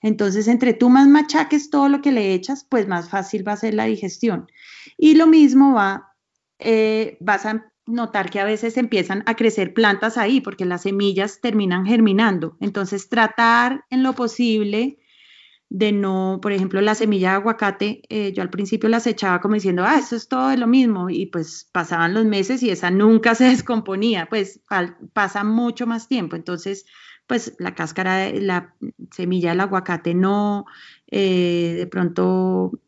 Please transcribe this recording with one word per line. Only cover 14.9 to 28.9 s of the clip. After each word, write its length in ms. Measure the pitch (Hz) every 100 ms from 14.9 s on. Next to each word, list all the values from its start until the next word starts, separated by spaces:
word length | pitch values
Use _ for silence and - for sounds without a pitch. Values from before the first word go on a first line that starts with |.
| 294 _ _ _ - _ _ _
de 160 | 190 214
no, 460 | 202 196 190 190 190
por 100 | 208
ejemplo, 300 | 202 190 196
la 120 | 208
semilla 360 | 214 220 202 185
de 60 | 196
aguacate, 680 | 208 226 202 196 208 214 _
eh, 220 | 214 202
yo 80 | 196
al 80 | 185
principio 400 | 185 196 220 220
las 160 | 226 233
echaba 340 | 214 196 185
como 140 | 196
diciendo, 300 | 214 190 180 190
"Ah, 120 | 294
eso 180 | - 233
es 120 | -
todo 200 | 254 262
de 80 | 262
lo 80 | 233
mismo", 420 | 254 247 196 180
y 180 | 170 190
pues 420 | 175 156 - -
pasaban 400 | 180 165 170 165
los 140 | 208 220
meses 360 | 202 190 254
y 60 | 240
esa 200 | 180 180
nunca 440 | 185 214 226 226
se 100 | 226
<laughs> 200 | 254 254
descomponía, 640 | - 226 220 190 220 202 165
pues, 320 | 220 196 - _
al-, 280 | 196 175 175 -
pasa 300 | - 196 202
mucho 420 | 208 220 240 233 240
más 220 | 233 -
tiempo. 280 | 254 170 170
Entonces, 480 | 165 180 196 196 _ _ - - _
pues, 280 | 240 226 -
la 160 | 180
cáscara 420 | 180 165 165 185 190
de, 220 | 190 -
la 320 | 196 180 180 _ -